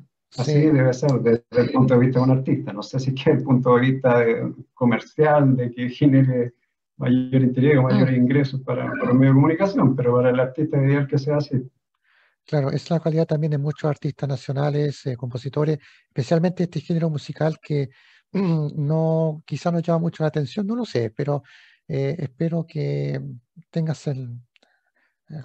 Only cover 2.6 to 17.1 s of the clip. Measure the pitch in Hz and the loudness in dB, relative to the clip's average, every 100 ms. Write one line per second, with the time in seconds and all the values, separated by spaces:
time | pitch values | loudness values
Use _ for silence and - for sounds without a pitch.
2.6 | - 101 - 135 127 127 160 143 - 123 | -4 -10 -8 -6 -4 -2 2 2 2 2
3.6 | 123 123 131 135 127 120 113 120 123 - | 4 4 4 2 2 2 2 0 -4 -10
4.6 | - - 123 113 - - 151 147 135 123 | -14 -2 0 0 -4 0 2 4 4 2
5.6 | 120 123 123 - 147 135 131 123 120 - | -2 -6 -8 0 4 4 4 2 -2 -6
6.6 | _ _ _ - 131 127 127 131 123 127 | _ _ _ -6 0 0 2 2 2 2
7.6 | 143 139 131 - 131 123 123 143 135 - | 4 4 4 2 2 2 2 2 0 -4
8.6 | - 127 123 - 120 127 135 135 156 165 | -6 -6 -6 -4 2 4 6 6 4 2
9.6 | 196 262 135 127 120 123 123 127 127 - | 0 2 2 2 2 2 2 2 0 -2
10.6 | 156 143 135 143 139 147 139 147 135 135 | -2 0 2 2 0 -2 0 -2 -2 -6
11.6 | - _ _ _ _ _ _ _ - 151 | -6 _ _ _ _ _ _ _ -6 -2
12.6 | 139 147 - 160 165 160 165 151 156 147 | -2 -4 -4 -2 -2 -2 0 -2 -2 -2
13.6 | 147 - 156 143 147 - 139 135 - 135 | -4 -4 -4 -4 -6 -6 -6 -6 -6 -4
14.6 | 147 147 147 - 139 120 120 123 135 147 | -2 -2 -4 -6 -8 -8 -8 -10 -8 -2
15.6 | 151 151 - _ _ - 139 165 175 180 | -2 -2 -8 _ _ -6 -2 0 0 -2
16.6 | 175 151 - 165 165 | -4 -6 -4 -2 -2